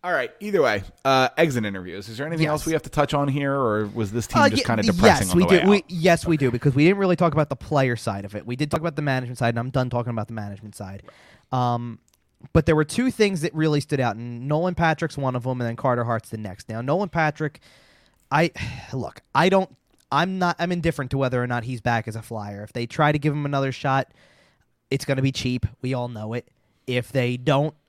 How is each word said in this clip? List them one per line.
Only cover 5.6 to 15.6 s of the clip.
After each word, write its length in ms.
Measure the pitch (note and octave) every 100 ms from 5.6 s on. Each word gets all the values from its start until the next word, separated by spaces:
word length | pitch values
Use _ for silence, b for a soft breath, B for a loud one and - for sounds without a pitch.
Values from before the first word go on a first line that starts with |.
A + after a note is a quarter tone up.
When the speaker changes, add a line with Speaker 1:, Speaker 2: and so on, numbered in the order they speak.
| -
Speaker 2:
We, 60 | G3+
Speaker 1:
out? 40 | -
Speaker 2:
yes, 360 | F3+ F3 E3+ -
we 100 | D#3
Speaker 1:
Okay. 80 | C#3+
Speaker 2:
do, 60 |
because 220 | A#2+ D3
we 120 | C3 D#3
didn't 140 | G3+
really 180 | G3 F3
talk 160 | E3+
about 160 | C#3+ D3
the 80 | C3
player 400 | - D3 C3+ A#2
side 260 | - G2+
of 100 | G2
it. 120 | G2+ A2
We 80 | B2+
did 160 | D3
talk 80 | D#3
about 160 | E3 D3
the 60 |
management 360 | D3 C3 B2 B2
side, 100 | A#2+
and 100 | A#2
I'm 100 | B2
done 180 | C3 B2+
talking 220 | A#2+ A#2+
about 160 | A#2 G#2
the 60 |
management 400 | A2+ G2+ G2 G#2+ -
side. 280 | F#2+ G2 - B B B B
Um, 480 | B2+ B2 A#2+ A#2+ A2 _ _ _ _ -
but 120 | E3 D#3
there 120 | D#3
were 80 | D3+
two 260 | - B3+
things 300 | - G#3 F#3+
that 120 | D#3+
really 280 | D#3 D#3 D3
stood 180 | - C#3+
out, 160 | B2 G#2
and 320 | A#2+ A#2+ C3
Nolan 260 | D3+ F3+
Patrick's 440 | F3 E3 D#3 D#3+ -
one 180 | C3+ B2+
of 100 | A#2+
'em, 140 |
and 80 | B2+